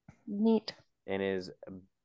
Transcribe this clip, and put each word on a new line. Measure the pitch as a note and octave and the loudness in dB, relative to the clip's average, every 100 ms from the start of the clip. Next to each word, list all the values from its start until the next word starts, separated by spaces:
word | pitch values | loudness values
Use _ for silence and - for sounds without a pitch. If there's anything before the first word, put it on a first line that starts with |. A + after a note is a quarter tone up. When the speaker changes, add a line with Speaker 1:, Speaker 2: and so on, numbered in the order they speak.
| - - - | -20 -18 -8
Speaker 1:
Neat. | G3+ A3 A3 - - _ _ - | 0 4 4 0 -12 _ _ -4
Speaker 2:
And | G2 | -2
is | G2 F#2+ F#2 - - F#2 F#2+ _ | 0 -2 -6 -12 -16 -16 -18 _